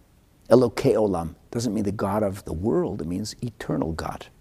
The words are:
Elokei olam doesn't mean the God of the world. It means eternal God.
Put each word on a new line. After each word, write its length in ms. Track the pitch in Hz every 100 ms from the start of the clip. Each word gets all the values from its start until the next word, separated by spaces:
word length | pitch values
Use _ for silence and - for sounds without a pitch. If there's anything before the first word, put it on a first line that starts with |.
| _ _ _ _ -
Elokei 440 | 123 123 - 135
olam 400 | 104 107 87 82 - -
doesn't 220 | 117 117
mean 120 | 107
the 80 | 104
God 300 | 104 98 104
of 220 | 101 101
the 80 | -
world. 480 | 80 104 160 165 104
It 60 | 78
means 280 | 92 107 -
eternal 500 | 123 - - - -
God. 340 | 80 - - - _